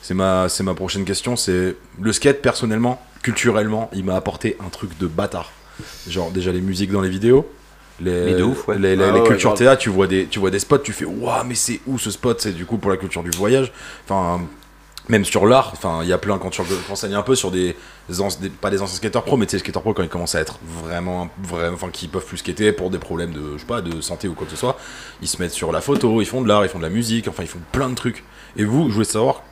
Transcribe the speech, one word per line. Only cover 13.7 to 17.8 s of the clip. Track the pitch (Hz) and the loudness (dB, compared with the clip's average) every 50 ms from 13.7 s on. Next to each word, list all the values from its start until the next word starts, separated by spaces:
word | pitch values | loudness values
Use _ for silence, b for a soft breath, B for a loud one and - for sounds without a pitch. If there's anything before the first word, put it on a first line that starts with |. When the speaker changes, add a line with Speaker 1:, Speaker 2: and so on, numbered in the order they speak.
| B B B B B B B | B B B B B B B
Speaker 1:
enfin | - 98 98 92 85 87 90 87 78 - - - - - - - - - - - - | -2 0 0 2 2 0 -2 -2 -6 -10 -18 -20 -20 -20 -20 -20 -20 -20 -20 -2 2
même | 113 107 95 | 2 2 2
sur | - - 101 92 | 2 2 4 6
l'art, | 107 123 135 123 98 90 | 8 8 6 6 2 -4
enfin | - - 95 82 80 | -6 -4 -2 -2 -2
il | 85 87 | 0 0
y | 90 | 0
a | 85 | 0
plein | - 101 101 92 | 2 -2 -2 -2
quand | 82 92 | -2 -6
tu | - - 95 | -4 -4 -4
re-, | 85 98 90 90 95 | -2 -4 -4 -4 -8
renseignes | 101 - - 101 98 | -8 -6 -4 -2 -2
un | 101 | -2
peu | 98 - 131 | 2 2 2
sur | 123 - 95 | 2 2 0
des, | 90 92 90 87 85 B | 0 2 0 0 -2 B